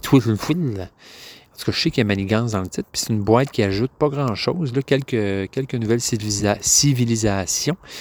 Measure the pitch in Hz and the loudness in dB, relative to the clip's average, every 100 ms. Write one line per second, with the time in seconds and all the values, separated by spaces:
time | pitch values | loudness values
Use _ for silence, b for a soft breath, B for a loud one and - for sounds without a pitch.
0 | - 139 117 104 - 170 143 98 92 _ | 2 2 4 -2 0 -2 -2 -4 -10 _
1 | - - - - _ - - - 165 - | -20 -20 -20 -20 _ -8 -4 -2 -2 0
2 | 107 98 98 107 120 104 92 - - - | 0 0 0 0 0 -2 -4 -8 -8 -8
3 | - 110 101 117 139 - 101 98 131 - | -2 -2 4 4 4 0 0 0 -4 0
4 | 147 139 135 98 - 175 147 127 - 139 | -2 0 -2 -2 -2 -2 -2 -2 0 0
5 | 139 117 101 98 95 - 135 123 110 117 | 0 -2 0 -2 -4 -6 -6 -4 0 0
6 | - 113 107 101 101 101 - 135 143 123 | 0 -2 -2 -2 0 0 2 4 4 4
7 | 117 113 107 98 90 - - 185 B B | 2 2 2 0 -2 -2 -2 -4 B B